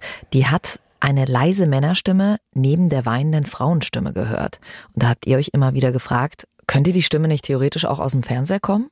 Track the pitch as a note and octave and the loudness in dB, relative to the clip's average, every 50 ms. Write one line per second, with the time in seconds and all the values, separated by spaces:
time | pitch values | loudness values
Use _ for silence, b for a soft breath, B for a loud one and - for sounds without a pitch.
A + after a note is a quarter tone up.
0 | B B B B B B - C3 C3 B2+ C3+ - - - - - _ _ _ - | B B B B B B 0 2 2 2 2 0 -2 -4 -8 -8 _ _ _ -4
1 | - C#3 C#3 C#3 C3 C3+ B2+ A#2+ C3+ E3+ F#3+ G3+ F#3 D#3 C#3 C3+ C#3 D#3 F3+ - | -2 0 2 2 2 2 0 2 2 2 2 2 2 2 2 2 2 2 0 0
2 | - G3 F#3 F#3+ G3 G3+ G#3+ - _ _ - C3+ C3 C3+ D3 E3+ F3+ E3 D3 C3 | 0 2 2 2 2 2 0 -2 _ _ -2 0 2 2 2 4 2 2 2 0
3 | B2 A#2+ A2+ B2+ C#3+ D#3 D#3 D3+ C#3+ - - - B2+ D3 F3 D#3 - - - - | 0 0 -2 0 0 0 0 0 -2 -2 -4 -4 -2 0 0 0 -2 -2 -4 -6
4 | F#3+ - - F2+ - A2 - - - - - - B B B B B B B - | -6 -4 -4 -4 -4 -4 -2 -4 -4 -6 -8 -10 B B B B B B B 0
5 | B2+ A#2 A#2+ - - - C3 C3 D3 - - C#3+ C#3 C3 C3 C3+ C3 B2+ B2 B2+ | 2 0 0 0 0 0 2 2 2 0 0 0 0 2 2 2 0 0 0 -2
6 | - - C3 B2 C3 D3+ - - - _ _ _ - - - C#3 C#3+ F3 F3+ F#3 | -2 -2 -2 -2 -2 -4 -6 -12 -20 _ _ _ -6 0 2 2 2 4 2 2
7 | D#3 - - D3+ D#3+ D#3+ D#3 C#3+ - - C#3 B2+ C3+ C#3+ - D#3+ D#3+ - C#3 D3+ | 0 0 0 0 0 0 0 -2 -2 -2 -2 0 0 0 -2 -2 -4 -2 -2 -2
8 | D3+ C3+ C3 C3 A2+ - B2 B2 C3+ E3+ F#3+ G3+ - - G3 G#3 B3 D4 | -2 0 0 0 0 0 -2 -2 -2 -2 -2 -2 0 0 0 0 -2 -4